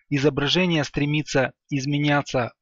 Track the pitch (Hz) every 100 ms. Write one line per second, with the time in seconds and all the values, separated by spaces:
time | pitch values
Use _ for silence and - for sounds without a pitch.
0 | - 143 143 135 139 156 185 160 135 -
1 | 147 151 143 139 127 - - 143 135 143
2 | 147 143 139 135 113 -